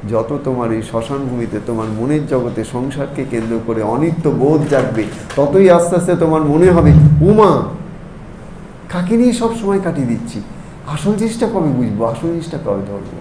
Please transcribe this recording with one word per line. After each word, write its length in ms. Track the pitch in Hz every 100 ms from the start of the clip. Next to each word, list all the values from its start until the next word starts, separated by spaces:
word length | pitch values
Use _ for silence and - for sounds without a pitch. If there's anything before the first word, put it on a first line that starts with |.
| 104
যত 300 | 110 113 147
তোমার 280 | 135 123 117
এই 100 | 110
শ্মশান 360 | 110 117 113 139
ভূমিতে, 420 | 135 123 117 107 -
তোমার 200 | 113 110 107
মনের 280 | 123 151 147
জগতে 360 | 131 120 113
সংসারকে 640 | 113 123 135 143 139 - 131
কেন্দ্র 280 | 117 113 113 113
করে 140 | 110
অনিত্য 480 | 107 120 165 165 151
বোধ 400 | 117 135 156 139
জাগবে, 340 | 139 113 110 101 - - -
ততই 340 | 143 190 190
আস্তে 260 | 170 170 180
আস্তে 200 | 180 175
তোমার 260 | 165 160
মনে 300 | 147 156 185
হবে, 200 | 170 165 151 147 -
"উমা, 420 | 170 214 202 135 - - - - - - - - - - - - -
কাকে 280 | 180 180 226
নিয়ে 160 | 247
সব 220 | 233 226 226
সময় 240 | 196 196
কাটিয়ে 240 | 180 143 123
দিচ্ছি? 340 | 113 - 104 98 - - - -
আসল 280 | 147 202 208
জিনিসটা 320 | 220 - 226
কবে 220 | 190 156
বুঝবো? 360 | 127 117 101 117
আসল 220 | 113 165
জিনিসটা 300 | 170 160 -
কবে 280 | 107 101 98
ধরবো?" 300 | 101 98 -